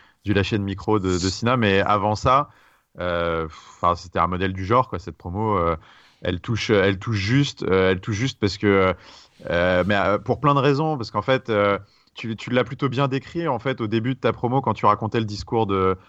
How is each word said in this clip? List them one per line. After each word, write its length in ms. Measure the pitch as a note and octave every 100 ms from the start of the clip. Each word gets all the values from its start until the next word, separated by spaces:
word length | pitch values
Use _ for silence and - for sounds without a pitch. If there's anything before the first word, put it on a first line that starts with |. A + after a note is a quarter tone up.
| _ _ G2+
du 80 |
lâcher 240 | G2+ F#2 G#2+
de 60 |
micro 340 | G2 F#2+ A2 G#2+
de, 140 | F#2
de 60 | F2+
Cena, 380 | F#2+ - A2+ B2+
mais 240 | G#2+ F#2+
avant 340 | G2+ G#2 G#2
ça, 360 | G#2+ C3 C3+ D3 _ _ _ _ -
euh, 460 | F2+ F2 E2+ E2 D#2+
pff, 120 | - - -
enfin, 120 | F2 F2
c'était 220 | - F#2
un 80 | F2
modèle 260 | F2+ F#2+
du 120 | F#2+
genre, 240 | F#2 B2 B2+
quoi, 100 | F2+
cette 180 | F2+ -
promo. 400 | F2+ F#2+ A2 G2
Euh, 180 | E2+ D#2+ - - _ _
elle 180 | - F2
touche, 300 | - A2 -
elle 280 | G#2 G2 F#2+
touche 180 | A2+ G#2+
juste, 440 | F#2+ C3+ C#3 -
euh, 280 | - F#2+ F#2
elle 80 | F#2
touche 160 | A#2 G2
juste 220 | C3 -
parce 160 | G2+ -
que, 360 | G#2 G2 F#2 F2 - - - - -
euh, 340 | E2+ F2+ F2+ F2+
mais, 80 | G2+
euh, 220 | F#2 G2+
pour 220 | - A#2+
plein 140 | D3
de 60 | C#3+
raisons, 360 | C#3 C#3 D#3+ D3
parce 140 | G#2+
qu'en 120 | G#2+
fait, 280 | A#2 C3 -
euh, 280 | G#2 G2+ G2 - _ _
tu, 200 | - A2 G#2+
tu 140 | -
l'as 140 | B2
plutôt 240 | B2 C3+ C#3
bien 200 | A#2 C#3
décrit, 380 | C3+ - E3+ E3
en 100 | A#2+
fait, 220 | C3+ B2
au 60 | A2
début 280 | A2+ A#2
de 60 | C3
ta 120 | A#2+
promo, 280 | - A#2+ C3
quand 120 | A#2
tu 120 | G#2+ G#2+
racontais 320 | G#2 A2 A#2+
le 60 | G#2+
discours 400 | G#2 - A#2 G2+
de, 300 | G2 F#2+ F#2